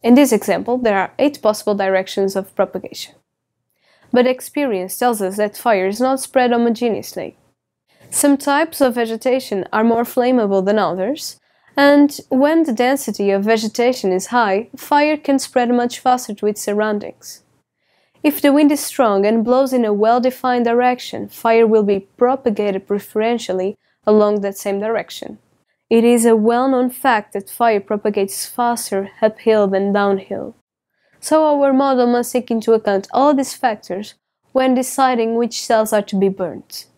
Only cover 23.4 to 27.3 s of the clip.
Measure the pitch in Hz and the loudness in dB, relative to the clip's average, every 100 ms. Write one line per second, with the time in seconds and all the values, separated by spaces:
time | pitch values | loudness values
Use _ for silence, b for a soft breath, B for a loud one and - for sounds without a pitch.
23.4 | - 185 190 214 _ _ - 214 208 208 | -4 -4 -4 -8 _ _ 2 4 4 0
24.4 | 196 202 202 196 214 226 - - - 214 | -4 -6 -6 -6 -4 -6 -8 -14 -16 -16
25.4 | _ _ _ _ _ 226 233 240 233 226 | _ _ _ _ _ 4 4 4 4 4
26.4 | 214 240 269 254 254 247 269 220 - | 2 2 0 0 -2 0 0 0 -2